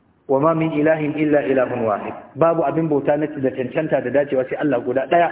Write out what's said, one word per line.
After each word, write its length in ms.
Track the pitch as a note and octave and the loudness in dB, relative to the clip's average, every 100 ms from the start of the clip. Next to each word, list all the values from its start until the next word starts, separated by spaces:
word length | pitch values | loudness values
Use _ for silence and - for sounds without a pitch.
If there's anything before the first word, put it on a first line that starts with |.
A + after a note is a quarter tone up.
| _ _ - | _ _ -2
"Wa 100 | C3+ | 2
ma 140 | D#3 | 2
min 180 | E3 D#3+ | 2 0
ilahin 400 | D3+ D3+ D#3 D3 D#3 | 0 0 2 -2 -2
illa 240 | D#3 C#3+ | 2 2
ilahun 420 | B2+ C3 A#2+ A#2+ | 2 0 0 -2
wahid." 300 | A2+ G2+ G#2+ - - C3+ | -2 -2 -4 -12 -12 0
Babu 260 | E3 E3 | 2 2
abin 240 | C#3 D3 E3 | 0 0 0
bauta 280 | C#3+ C#3+ D3 | 0 2 0
na 80 | D3+ | -2
da 240 | C#3+ C3 | -2 -4
cancanta 500 | C3 A#2+ D#3+ D#3 C#3+ | -2 -4 -2 -2 -2
da 80 | B2 | 0
dacewa 360 | C3+ C#3+ C3 B2+ | 0 0 -2 -2
sai 80 | - | -2
Allah 180 | D3+ B2 | -2 -2
guda 240 | F#3 C3+ C3 | -2 -2 2
ɗaya, 180 | E3+ E3 | 2 2